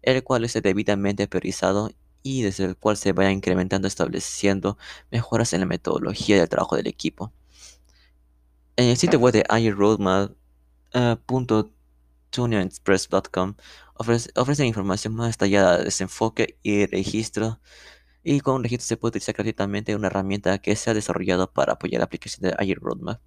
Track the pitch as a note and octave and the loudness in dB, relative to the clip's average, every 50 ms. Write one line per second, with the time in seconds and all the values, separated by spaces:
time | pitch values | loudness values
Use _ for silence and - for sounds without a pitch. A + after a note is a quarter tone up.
0 | - C3+ C3 C3 B2+ - C3 A#2+ A2+ A#2+ - A2+ - G2+ F#2+ G2+ A2 - G#2 G2 | 2 2 2 2 2 0 0 0 0 0 -2 0 2 2 2 2 2 0 0 2
1 | G2+ G2+ G2+ G2+ G2+ G2+ - F#2 - F#2+ F#2 - F#2+ F#2 G2 G2+ G#2+ A2 - _ | 0 -2 0 0 -2 -2 -2 -4 -4 -4 -4 0 0 0 2 0 -2 -4 -8 _
2 | _ _ _ _ _ C3+ C3+ C3 A#2 G2 F#2+ - F#2+ F#2 F#2 _ - G#2+ G#2 G2+ | _ _ _ _ _ -6 -4 -2 -2 -2 -2 -2 -4 -4 -4 _ 0 0 0 2
3 | - G2+ F2+ F#2 G2 G2 G2 G2 - F2+ F#2 F#2 F#2 F#2 G2 G2 F#2+ G2 - - | 0 0 2 2 2 2 2 0 0 0 0 0 0 0 -2 -2 -2 -4 -2 -2
4 | F2 - - - - - - - - G2+ G2 G2 - G2+ G#2 _ - - - - | -2 -2 -2 -6 -8 -8 -8 -2 0 0 0 0 -2 -4 -6 _ -14 -20 -20 -20
5 | - _ - A#2 A#2 - A#2 A2+ A#2 - - E3+ - F#2 - - _ - - - | -16 _ -6 -6 -4 -2 -2 -2 0 0 0 -2 -2 -2 -4 -6 _ -4 -4 -2
6 | - - G#2 - - - G#2 F#2+ E2 - - - - - - - - - - - | -2 -4 -6 -4 0 4 4 4 4 4 2 -2 0 0 -2 -2 -2 -4 -8 -6
7 | - - - - G2+ A2+ _ _ _ _ _ - - - - _ _ _ _ _ | -8 -8 -6 -6 -14 -14 _ _ _ _ _ -20 -20 -20 -20 _ _ _ _ _
8 | _ _ _ _ _ _ _ _ _ _ _ _ _ _ _ - B2 A#2+ B2 B2 | _ _ _ _ _ _ _ _ _ _ _ _ _ _ _ 2 4 4 4 4
9 | - E3+ E3 C3+ A#2+ B2+ A2+ G#2+ - - G#2 A2+ A2+ A2 G2 G2+ G2+ G#2 A2 G2+ | 4 4 4 6 6 6 6 4 2 4 2 2 2 2 2 4 4 4 4 4
10 | G2+ F#2 F#2 G2 G2+ - - _ _ _ _ _ _ _ _ _ _ _ - B2 | 2 2 2 2 2 -2 -6 _ _ _ _ _ _ _ _ _ _ _ -2 0
11 | B2 A#2+ A2+ - _ - B2+ C3 B2+ A#2 A2 G#2+ G#2+ - _ _ _ _ _ _ | 2 2 0 -2 _ -4 -4 -2 0 2 2 2 2 0 _ _ _ _ _ _
12 | _ _ _ _ _ _ - B2+ B2 A#2+ A2+ G2+ F#2 F#2 - - _ - G2 F#2+ | _ _ _ _ _ _ -4 -2 0 0 2 0 0 -2 -6 -4 _ 2 2 2
13 | - - - G2 - - - F#2 F#2 G2 G#2 _ - - - - - - _ - | 2 0 -2 -2 -2 -2 -4 -2 -2 -2 -4 _ -20 -20 -20 -20 -20 -20 _ -8
14 | A2+ A#2 A#2 A#2 A#2 - _ - B2+ C3+ D3 D3 C#3+ A#2 A2 G#2+ F#2+ G2 F#2+ G#2 | 0 2 2 0 0 -2 _ -2 0 0 2 0 0 0 0 -2 -2 -2 -2 -2
15 | - G#2+ A2 A2+ A#2 A#2 A2 - G#2 G2 G2+ G2+ F#2+ F2+ F2 F2+ - - - - | -4 -6 -4 -2 -4 -4 0 0 2 4 6 6 6 6 4 4 2 -2 -4 -4
16 | F#2+ F2+ - - A2+ A2+ - - A2 - - _ _ G#2+ G#2 G2+ G2+ - - F#2+ | -6 -6 -2 -2 -2 -2 0 -2 -2 -2 -4 _ _ 0 2 2 2 0 0 -4
17 | F#2+ - - A2 A2+ - - G#2 A2 A2+ A2+ - _ _ - - - - - _ | -4 -2 -4 -4 -4 -4 -4 -4 -4 -4 -4 -8 _ _ -20 -20 -20 -20 -20 _
18 | _ _ _ _ _ - C#3+ C#3 - C#3 C3 C3 A#2 A#2 B2 A#2 - - A#2 - | _ _ _ _ _ 0 0 0 2 0 -2 0 -2 -4 -4 -4 -4 -4 -4 -2
19 | - A#2 - G2+ - - G#2+ - G2+ A2 G#2+ - G2+ G2+ G2+ G2+ G#2+ - G#2+ G#2 | -2 -4 -4 -2 -6 -6 -6 -4 -4 -4 -2 -2 -4 -2 -2 -4 -4 -4 -4 -2
20 | G#2 F#2 F#2 G2 F#2+ G2 G2 G#2 - F2+ G2 G2 - - G#2 G#2+ - A#2 A2+ G#2+ | -2 -2 -2 -2 -2 -2 -4 -2 0 -2 -2 0 0 -2 -2 -2 0 -2 -2 -2
21 | G#2 - F2 F2 F#2 F#2+ F2+ F2+ F#2 - _ - C2+ - - - - - B1 B1 | -2 -4 -4 -4 -2 0 0 0 0 0 _ 0 0 0 0 -4 -4 -6 -2 -2
22 | - - - - - - - - - F#2 - - G#2 F#2+ F#2 - - - A1+ - | -4 -4 -6 -12 -12 -12 -12 -4 -4 -4 -2 -2 -2 -2 -4 -4 -6 -10 -8 -8
23 | - D#2 A2+ - _ | -8 -10 -10 -10 _